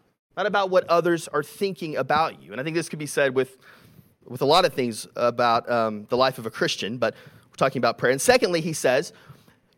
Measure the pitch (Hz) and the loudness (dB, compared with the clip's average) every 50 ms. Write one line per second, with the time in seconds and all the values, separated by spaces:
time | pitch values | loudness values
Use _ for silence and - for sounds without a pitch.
0 | _ _ _ _ _ _ - 175 190 208 185 202 196 185 185 180 180 - 170 170 | _ _ _ _ _ _ -6 -4 -2 0 0 0 0 2 2 2 4 4 2 2
1 | 165 175 170 160 - - - 151 147 - - - 202 196 175 - 170 156 147 113 | 4 2 0 0 -2 -4 -4 -4 -4 -4 -4 -4 -4 -4 -4 -4 -8 -6 -4 -4
2 | - - 147 151 160 131 101 71 67 82 101 123 139 160 160 170 160 - - 151 | 0 0 2 2 2 0 -4 -10 -16 -12 -10 -8 -6 -4 -4 -4 -4 -6 -8 -10
3 | 151 139 - 156 143 135 127 131 127 - - _ _ - - - - - - - | -10 -4 0 0 0 2 2 0 -2 -2 -4 _ _ -20 -20 -20 -20 -20 -20 -20
4 | - _ _ _ _ - 120 - - 135 160 185 180 160 - 143 127 120 107 - | -20 _ _ _ _ -14 -6 -2 2 4 4 4 4 2 0 -2 -2 -2 -4 -8
5 | - - - - 120 120 120 123 120 117 113 120 - - 120 117 113 110 107 104 | -12 -10 -4 -2 -2 0 2 2 2 2 2 2 0 0 0 0 0 0 -2 -6
6 | 104 - 127 123 135 165 - 131 - - - - 180 151 - - - 196 - 131 | -6 -2 0 2 2 2 0 -4 -8 -8 -4 -4 -4 -4 -4 -4 -6 -8 -4 -2
7 | 117 110 - - - - - - _ _ _ - 156 170 - 131 120 117 110 - | -2 -2 -2 -4 -14 -20 -20 -20 _ _ _ -2 0 0 0 0 0 0 0 0
8 | 135 123 131 143 - 240 254 254 226 185 175 165 156 175 151 - - 131 123 143 | 0 0 0 2 4 4 4 4 2 0 0 -2 -2 -4 -4 0 2 2 2 2
9 | 170 - - - - - - _ _ _ _ _ _ _ _ | 0 -4 -10 -20 -20 -20 -20 _ _ _ _ _ _ _ _